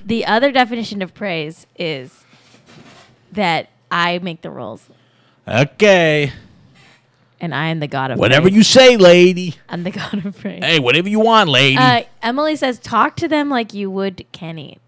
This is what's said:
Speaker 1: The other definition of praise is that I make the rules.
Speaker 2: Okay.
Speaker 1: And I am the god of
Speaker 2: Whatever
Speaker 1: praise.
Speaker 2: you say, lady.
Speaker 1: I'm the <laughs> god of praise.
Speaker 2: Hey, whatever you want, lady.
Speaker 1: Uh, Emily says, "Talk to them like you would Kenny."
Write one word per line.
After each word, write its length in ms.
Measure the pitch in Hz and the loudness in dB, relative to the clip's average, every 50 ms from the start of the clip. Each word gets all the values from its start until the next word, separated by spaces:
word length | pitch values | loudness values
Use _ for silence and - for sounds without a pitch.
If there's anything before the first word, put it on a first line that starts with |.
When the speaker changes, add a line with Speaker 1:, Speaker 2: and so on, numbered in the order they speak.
| - | -4
Speaker 1:
The 200 | 196 233 226 - | -6 -6 -4 -2
other 260 | - 208 226 254 285 | -2 0 0 0 0
definition 500 | 247 262 247 214 240 233 220 - 208 202 | 0 0 -2 -2 -2 -10 -10 -10 -8 -10
of 100 | 190 175 | -10 -12
praise 540 | _ - 208 202 170 160 151 151 165 - - _ _ | _ -12 -10 -8 -8 -8 -8 -10 -12 -16 -20 _ _
is 480 | - 175 160 151 135 127 - _ _ _ _ _ _ _ _ _ _ _ _ - - - - - - _ _ _ _ _ _ | -10 -8 -8 -8 -10 -12 -16 _ _ _ _ _ _ _ _ _ _ _ _ -20 -20 -20 -20 -20 -20 _ _ _ _ _ _
that 360 | - 202 202 170 165 151 - _ _ _ _ - | -6 -4 -2 -2 -2 -4 -6 _ _ _ _ -6
I 300 | 170 175 170 175 175 180 | -4 -2 -2 -2 -4 -4
make 220 | 180 185 165 165 | -6 -10 -12 -12
the 80 | - 165 | -14 -16
rules. 380 | 143 131 120 104 113 - _ _ _ _ _ _ _ _ _ _ _ _ - - | -14 -14 -14 -14 -14 -16 _ _ _ _ _ _ _ _ _ _ _ _ -10 -4
Speaker 2:
Okay. 840 | 98 117 143 143 _ - 208 208 196 180 170 160 151 151 147 135 - - - - _ _ _ _ _ _ _ _ _ _ _ _ _ _ _ _ _ - | -2 -2 -2 -2 _ 0 4 4 4 4 4 2 0 0 -2 -4 -8 -12 -20 -20 _ _ _ _ _ _ _ _ _ _ _ _ _ _ _ _ _ -14
Speaker 1:
And 120 | 175 170 | -12 -8
I 140 | 139 135 156 | -6 -6 -4
am 140 | 160 165 165 | -4 -6 -6
the 80 | 151 143 | -8 -8
god 240 | 147 135 131 131 | -6 -6 -6 -6
of 80 | 120 107 | -4 -2
Speaker 2:
Whatever 220 | - 107 131 147 | 0 2 2 2
Speaker 1:
praise. 120 | 165 185 196 | 2 4 4
Speaker 2:
you 80 | 220 | 4
say, 340 | 214 - - 254 262 254 247 | 4 6 6 6 8 8 8
lady. 600 | 220 185 175 175 175 180 185 185 175 180 175 - - _ - | 8 8 8 8 8 6 4 2 0 -6 -10 -12 -14 _ -14
Speaker 1:
I'm 140 | - 175 | -12 -10
the 80 | 175 185 | -10 -10
<laughs> 0 | |
god 340 | - 208 - - - 202 165 | -10 -10 -10 -8 -8 -8 -8
of 140 | 202 185 - | -10 -14 -12
praise. 240 | - 202 85 87 | -14 -14 -10 -6
Speaker 2:
Hey, 160 | - 143 165 156 | -2 0 0 2
whatever 300 | 127 120 131 160 180 202 | 2 2 0 0 0 0
you 100 | 208 214 | 0 0
want, 320 | 220 226 226 220 202 160 | 2 4 4 4 4 4
lady. 280 | 135 123 139 139 135 135 | 2 2 2 2 2 4
Speaker 1:
Uh, 240 | 254 254 240 233 - - _ - | 4 4 2 0 -2 -6 _ -8
Emily 320 | - 233 247 277 302 311 311 | -6 -6 -4 -2 -2 -2 -2
says, 240 | 285 294 262 240 208 | -2 -4 -4 -6 -6
"Talk 380 | - - 233 214 233 302 - | -8 -4 0 0 0 0 -2
to 100 | - 339 | -6 -6
them 240 | 311 320 294 294 285 | -4 -2 -2 -2 -2
like 240 | 269 240 233 214 - | -4 -4 -4 -6 -8
you 160 | 202 202 190 | -8 -8 -6
would 340 | 190 190 196 196 185 - - _ | -6 -6 -6 -6 -8 -12 -20 _
Kenny." 480 | _ - 175 160 165 160 139 - - _ _ | _ -18 -16 -16 -16 -16 -18 -20 -20 _ _